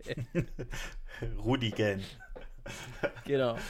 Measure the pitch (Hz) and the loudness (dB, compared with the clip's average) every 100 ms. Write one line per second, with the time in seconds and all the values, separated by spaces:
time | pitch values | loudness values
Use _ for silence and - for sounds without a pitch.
0 | - 117 120 170 120 - 120 - - - | -2 -4 0 2 0 -2 -4 -4 -4 -6
1 | - - 113 104 107 131 113 - 107 98 | -8 -4 -2 0 4 4 4 4 4 4
2 | 95 - - - - - - - - - | -2 -10 -12 -10 -10 -10 -10 -8 -8 -2
3 | - - - 139 123 113 | -2 -2 2 4 4 2